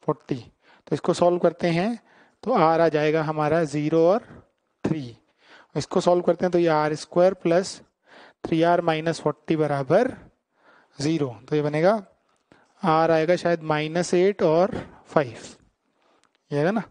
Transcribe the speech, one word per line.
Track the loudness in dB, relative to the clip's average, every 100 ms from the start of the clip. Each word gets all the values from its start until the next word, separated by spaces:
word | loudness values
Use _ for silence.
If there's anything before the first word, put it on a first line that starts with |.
फ़ोर्टी। | -4 -6 _ -10 -10 _ _ _ -8
तो |
इसको | -6 -2
solve | 2 2 4
करते | 0 0 -2
हैं | 0 -2 -6 _ _ _ _
तो | -4
R | 2 4 4
आ | 2
जाएगा | 2 0 0
हमारा | -2 -2 0 0
ज़ीरो | 0 -2 0 2 4
और | 2 -2 -20 -20 _ _ _
थ्री। | -4 -4 -6 -16 _ _ _ -20 _ -8
इसको | -4 -2
solve | 2 2
करते | 2 -2
हैं | 0
तो | 0
ये | 2
आर | 2 0
स्क्वायर | -4 -6 2 2 2
प्लस | 0 0 -2 -10 _ _ _ -20 -20 _
थ्री | -4 0
आर | 2 2
माइनस | 0 -2 -2 -2
फ़ोर्टी | -4 -6 -4 -2
बराबर | 0 -2 0 2 0 -6 -20 _ _ _ _ _ _ _
ज़ीरो। | -4 -2 -4 -8 -6
तो | -4
ये |
बनेगा, | -2 0 0 0 -4 _ _ _ _ _ _ _
R | 0 2 2
आएगा | 2 2 0
शायद | 0 -2
माइनस | -2 -4 -2 -4 0
एट | 2 2 2
और | 2 2 2 -2 -12 -20 _
फ़ाइव, | -2 -2 -8 -20 -20 _ _ _ _ _ _ _ _ _
ये | -2
है | 0
ना? | -2 -6